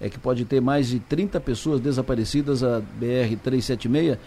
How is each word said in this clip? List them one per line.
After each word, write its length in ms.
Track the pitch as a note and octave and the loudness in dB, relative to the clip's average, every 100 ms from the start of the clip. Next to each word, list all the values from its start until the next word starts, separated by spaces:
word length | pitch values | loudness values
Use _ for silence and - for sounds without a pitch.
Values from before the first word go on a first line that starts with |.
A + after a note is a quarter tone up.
é 80 | G#2 | -8
que 80 | - | -4
pode 260 | B2+ B2 | -2 -2
ter 160 | A#2+ C3+ | 2 2
mais 280 | B2 C#3+ B2 | 4 2 2
de 120 | B2 | -2
trinta 400 | - D3+ G3+ F3+ | -2 -2 0 -2
pessoas 400 | C#3 A#2 D#3 C#3+ | -2 -4 0 0
desaparecidas. 840 | C#3 C3 B2 B2 A2 C#3+ C#3+ C3+ | 2 0 0 0 0 0 0 2
A 180 | B2+ A2+ | 2 0
B 260 | G#2 A2 A#2 | -2 -6 -2
R 300 | B2+ A#2 A2 | 0 0 0
três 280 | - B2+ | 0 0
sete 240 | - A#2+ A2+ | 0 -2 0
meia 320 | C#3 E3 C3 | 2 2 0